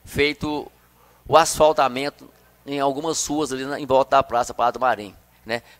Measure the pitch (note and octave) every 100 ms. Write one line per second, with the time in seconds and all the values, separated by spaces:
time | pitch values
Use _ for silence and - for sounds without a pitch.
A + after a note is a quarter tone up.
0 | - D3 D3 D3 D3+ D3 - _ _ _
1 | _ _ - D3+ E3 - D#3 D3+ C3+ B2
2 | C#3+ - C3+ _ _ _ C#3 C#3+ C#3 C#3
3 | D#3+ D3 - D3 D3 C3 C3+ C#3+ C3+ C3
4 | C3+ C#3 - A#2 A#2+ A#2 A#2+ A#2 B2+ G#2
5 | G2+ - _ _ A2 A#2 -